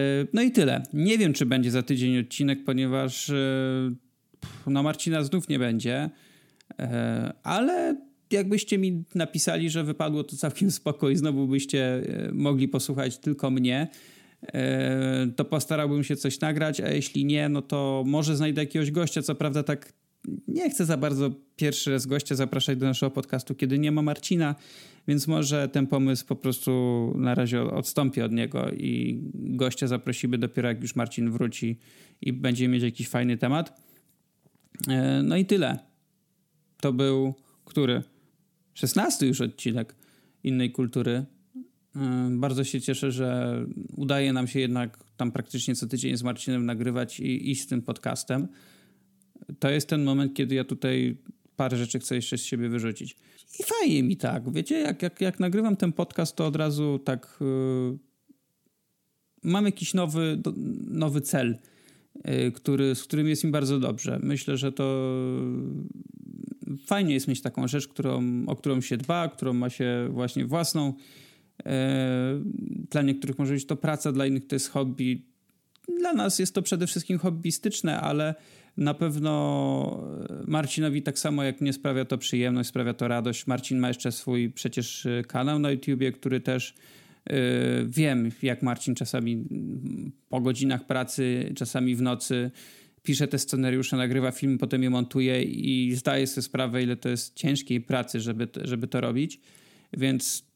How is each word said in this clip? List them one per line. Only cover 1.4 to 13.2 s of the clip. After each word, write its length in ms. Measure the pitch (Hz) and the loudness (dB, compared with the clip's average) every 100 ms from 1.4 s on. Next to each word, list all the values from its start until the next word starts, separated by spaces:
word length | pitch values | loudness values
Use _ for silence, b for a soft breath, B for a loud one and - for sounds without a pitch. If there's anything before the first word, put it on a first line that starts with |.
| 127 | 4
będzie 240 | 127 123 | 4 4
za 120 | 127 | 2
tydzień 360 | 123 127 127 127 | 2 2 4 2
odcinek, 460 | 117 - 139 135 | 0 0 0 0
ponieważ, 680 | 139 131 131 135 131 127 - | 0 0 2 0 -2 -4 -2
e, 40 | 139 135 131 131 131 131 123 _ _ _ _ | 0 2 0 0 0 0 -4 _ _ _ _
pff, 260 | - - 135 | -16 -10 0
no 160 | 139 | 2
Marcina 420 | 151 151 165 160 | 2 0 0 0
znów 240 | 139 180 156 | 2 0 2
nie 100 | 139 | 2
będzie, 520 | 120 113 120 131 156 B B B B B B - | 2 2 0 0 -2 B B B B B B -8
e, 540 | 131 120 117 117 117 - | -4 -2 0 0 -2 -6
ale 540 | 160 190 269 359 339 277 - _ - | -2 0 2 2 0 -2 -6 _ -2
jakbyście 480 | 202 190 208 - 196 | 0 2 0 2 2
mi 260 | 190 170 - | 2 0 -2
napisali, 560 | 180 160 156 - 165 165 | -2 0 0 0 2 0
że 140 | 160 | 0
wypadło 400 | 151 - 156 147 | -2 -2 0 0
to 120 | 143 139 | -2 -2
całkiem 340 | 151 - 196 | -4 2 2
spoko 400 | - 151 143 139 | 2 -2 2 4
i 60 | 139 | 4
znowu 320 | 151 135 135 | 4 2 2
byście, 540 | 139 139 139 127 127 - - - | 2 2 0 2 0 -2 -4 -2
e, 40 | |
mogli 360 | - 143 131 135 | 0 2 4 2
posłuchać 500 | 135 - 135 131 | 0 -2 -2 -2
tylko 320 | - | -2